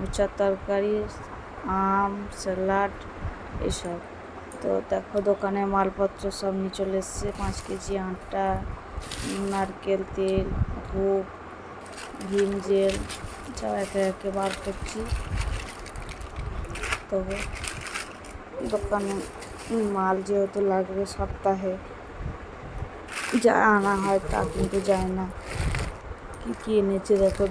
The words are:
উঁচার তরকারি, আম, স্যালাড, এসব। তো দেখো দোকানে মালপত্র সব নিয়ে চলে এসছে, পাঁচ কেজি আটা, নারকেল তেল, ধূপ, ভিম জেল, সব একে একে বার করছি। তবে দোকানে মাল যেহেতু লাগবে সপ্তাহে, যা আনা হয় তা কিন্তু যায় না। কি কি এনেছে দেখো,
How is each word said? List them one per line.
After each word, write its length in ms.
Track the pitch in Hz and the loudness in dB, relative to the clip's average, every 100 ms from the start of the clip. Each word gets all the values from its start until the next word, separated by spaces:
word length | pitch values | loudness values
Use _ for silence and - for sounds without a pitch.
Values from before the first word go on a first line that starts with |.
উঁচার 280 | 190 - 202 - | -2 2 2 4
তরকারি, 580 | 196 190 - 202 208 214 214 - - - - - 269 | 2 2 0 2 2 2 0 -6 -12 -12 -12 -8 -2
আম, 440 | 190 196 196 202 202 202 - | 2 4 4 4 0 -6 -6
স্যালাড, 540 | 202 185 190 196 202 - - - - - - - | -2 0 4 4 4 0 -10 -6 -6 -6 -8 -4
এসব। 380 | - - 175 170 - - - - - - | -2 -2 -4 -6 -8 -14 -14 -14 -12 -4
তো 80 | 202 196 - | 0 0 2
দেখো 280 | 190 190 208 | -2 0 0
দোকানে 400 | 202 196 196 202 196 | 2 2 2 0 2
মালপত্র 580 | 196 190 190 196 - 196 | 4 2 2 0 0 -4
সব 220 | - 196 | -2 -2
নিয়ে 200 | 190 190 | 0 -2
চলে 240 | 190 190 190 | -2 0 0
এসছে, 300 | 185 - 202 202 | -2 -4 -4 -2
পাঁচ 180 | 196 190 - | -2 -4 -4
কেজি 260 | 190 - 196 | -6 -2 -2
আটা, 500 | 185 185 - 196 190 190 196 - - - - - - 196 196 | -2 -6 -4 0 2 2 -2 -6 -8 -8 -6 -6 -4 -2 0
নারকেল 500 | 196 190 190 - 196 190 - | 0 0 -2 0 0 0 0
তেল, 320 | 190 190 190 - - - - | 2 2 2 0 0 -2 -4
ধূপ, 380 | 190 196 196 190 - - - - - - - - - 190 | 0 4 4 0 -8 -14 -14 -14 -14 -12 -12 -12 -10 -2
ভিম 240 | 196 196 196 190 | 2 2 2 2
জেল, 280 | 196 196 190 - - - - - - | 4 4 2 -2 -6 -8 -10 -10 -4
সব 180 | 220 208 | -2 0
একে 160 | 196 202 | 0 2
একে 300 | 190 185 196 | 2 2 -2
বার 200 | 196 196 - | 0 0 -2
করছি। 360 | - 190 - 220 220 - - - - - - - - - - - - - - - - - - - - | -4 -4 -6 -4 -2 -2 0 -2 -2 -2 -6 -10 -10 -10 -10 -10 -10 -8 -6 -6 -6 -6 -4 -4 -2
তবে 280 | 190 185 196 - - - - - - - - - - - - - | -2 0 -4 -6 -6 -8 -8 -8 -8 -8 -10 -12 -12 -12 -6 -2
দোকানে 420 | 214 202 208 196 196 - - - - - 226 208 196 | 0 2 0 0 -2 -6 -10 -12 -10 -2 0 2 2
মাল 200 | 190 190 190 | 2 2 2
যেহেতু 320 | 202 196 208 | 2 2 2
লাগবে 420 | 196 190 185 190 196 - | 4 4 2 -2 -2 -2
সপ্তাহে, 560 | 196 - 196 190 190 190 - - - - - - - - - - - - - - - 254 | -4 0 2 2 0 -4 -6 -12 -12 -8 -8 -8 -10 -12 -10 -8 -8 -10 -10 -6 0 6
যা 120 | 226 202 220 208 | 6 8 8 8
আনা 180 | 196 196 | 6 4
হয় 260 | 196 196 - | 4 2 4
তা 80 | 214 190 | 2 2
কিন্তু 240 | 190 190 196 190 | 2 2 2 4
যায় 200 | 190 185 185 | 4 4 0
না। 80 | 185 - - - - - - - - - - - | -2 -6 -8 -2 0 0 -2 -6 -10 -12 -12 -10
কি 100 | 233 226 | -6 -6
কি 100 | - 214 | 2 4
এনেছে 340 | 196 196 190 202 | 6 2 4 8
দেখো, 280 | 196 - 196 | 8 6 2